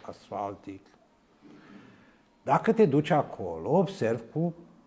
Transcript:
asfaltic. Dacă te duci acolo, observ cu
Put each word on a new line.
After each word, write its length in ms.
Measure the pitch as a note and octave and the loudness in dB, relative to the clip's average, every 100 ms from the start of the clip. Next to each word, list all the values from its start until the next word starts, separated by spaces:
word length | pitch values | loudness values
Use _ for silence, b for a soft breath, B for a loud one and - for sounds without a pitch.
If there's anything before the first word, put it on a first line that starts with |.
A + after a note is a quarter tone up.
asfaltic. 840 | - - - G2+ G2+ G2 - F#2+ - _ _ _ _ _ B B B B B B B B B _ | -14 -18 -10 -6 -6 -8 -14 -16 -18 _ _ _ _ _ B B B B B B B B B _
Dacă 300 | - E3 - | 0 0 2
te 120 | A3 G3 | 4 4
duci 240 | C#3 D3+ | 4 2
acolo, 680 | D3+ - - F#2 E2 F2+ E3+ | 0 0 -6 -8 -8 0 2
observ 440 | F#3+ - A2+ A#2 - | 2 0 -2 -2 -4
cu 200 | D3+ E3+ - - - | -4 -4 -6 -18 -20